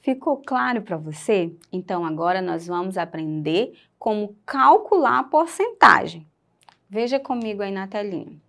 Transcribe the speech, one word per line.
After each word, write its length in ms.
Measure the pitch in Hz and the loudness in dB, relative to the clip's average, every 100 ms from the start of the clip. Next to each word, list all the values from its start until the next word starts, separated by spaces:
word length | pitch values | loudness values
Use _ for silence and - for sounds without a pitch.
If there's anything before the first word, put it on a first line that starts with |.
Ficou 360 | - 262 320 277 | -2 -2 -2 -2
claro 460 | - 254 247 233 | -2 -2 0 -2
pra 140 | 208 160 | -4 -8
você? 560 | 156 151 - 208 170 170 _ | -8 -10 0 0 0 -6 _
Então, 320 | 185 185 185 | -10 -6 -4
agora 360 | 170 156 170 185 | -4 -2 0 0
nós 260 | 180 165 170 | -2 -4 -4
vamos 300 | 175 190 185 | -4 -4 -4
aprender 800 | 170 165 156 156 151 165 247 - _ _ | -6 -6 -6 -4 0 0 -2 -8 _ _
como 380 | - 214 208 - - | -4 -2 -4 -10 -8
calcular 720 | 269 262 381 - 392 262 254 | 2 6 6 6 2 4 2
a 60 | |
porcentagem. 1000 | 269 302 330 - 440 453 - - - 170 - _ _ _ - _ _ | 2 2 2 0 -4 6 8 8 2 -8 -20 _ _ _ -20 _ _
Veja 300 | 202 240 269 | -4 -2 -2
comigo 420 | 269 247 226 208 | -2 -4 -4 -4
aí 100 | 202 | -4
na 160 | 196 190 | -6 -6
telinha 520 | 208 202 170 - 151 | -6 -6 -6 -10 -18